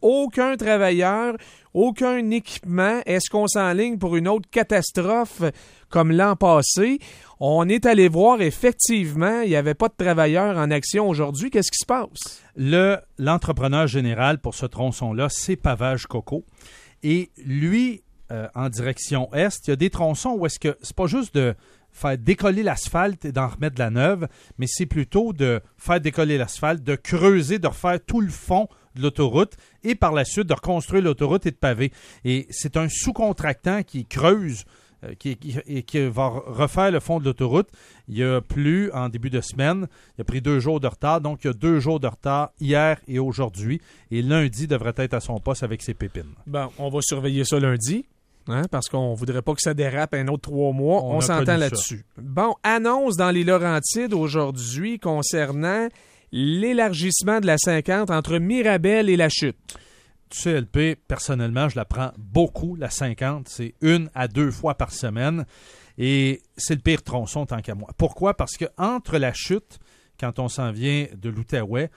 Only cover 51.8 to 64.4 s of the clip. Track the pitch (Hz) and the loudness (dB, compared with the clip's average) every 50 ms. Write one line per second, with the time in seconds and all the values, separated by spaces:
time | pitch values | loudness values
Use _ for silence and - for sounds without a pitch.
51.8 | - - 123 104 - _ _ - 117 139 131 175 214 226 - - - 214 226 226 | -6 -6 -8 -12 -14 _ _ -16 -12 -6 -2 0 0 0 -2 -2 0 0 0 2
52.8 | 220 233 247 269 277 254 185 165 180 180 175 175 170 180 185 175 175 175 160 151 | 2 2 2 2 2 0 2 2 2 2 2 2 4 4 4 4 4 2 0 0
53.8 | - - - 226 247 233 208 170 156 147 143 160 147 135 135 127 120 117 123 143 | 0 -2 -2 -2 -2 0 0 0 0 0 0 0 0 0 -2 -6 -8 -8 -6 -6
54.8 | 185 220 233 214 - 175 156 147 135 - - 160 147 135 139 147 156 175 196 220 | -4 -4 -6 -4 -4 -2 -2 -2 -2 -2 0 0 -2 -2 -2 -2 -2 -2 0 -2
55.8 | 226 233 - - _ _ _ _ _ _ - 117 135 147 160 185 208 247 247 233 | -2 -4 -6 -12 _ _ _ _ _ _ -4 -2 0 0 0 0 0 2 2 2
56.8 | 226 214 180 151 170 185 170 - 175 202 214 220 202 175 156 147 - 185 165 156 | 2 2 0 0 0 0 0 0 0 2 0 2 2 2 2 2 2 2 0 0
57.8 | - - 185 202 214 190 170 156 147 147 165 170 170 190 240 254 220 220 202 180 | 0 0 0 0 0 0 0 -2 0 0 -2 0 0 0 0 2 2 2 2 4
58.8 | 160 196 214 220 214 196 180 175 165 156 - - 160 131 - - _ - - - | 4 4 4 4 4 4 4 4 4 2 2 0 -2 -2 -4 -6 _ -20 -20 -20
59.8 | - - - _ _ _ _ _ _ _ - - - 170 165 139 117 - - 147 | -20 -20 -20 _ _ _ _ _ _ _ -12 -6 -2 -2 0 0 -2 -2 0 0
60.8 | 156 160 156 - _ - - 202 - - 139 123 117 117 117 131 147 147 - 120 | 2 2 0 -4 _ -8 -8 -6 -4 -4 -2 -2 -2 -2 0 0 0 0 -2 -4
61.8 | 107 - - 127 131 127 - 104 110 95 104 160 170 170 - - 160 170 180 165 | -4 -4 -4 -4 -4 -6 -8 -12 -16 0 2 2 2 2 0 -4 -6 -6 -6 -6
62.8 | 139 110 - - 117 117 113 - 135 135 147 147 127 - - - 120 117 - _ | -8 -8 -6 -4 -4 -4 -4 -4 -4 -4 -4 -6 -10 -12 -12 -10 -10 -10 -8 _
63.8 | 156 160 170 170 165 156 - 131 127 117 101 135 | 2 4 4 4 2 -2 -4 -6 -6 -2 0 0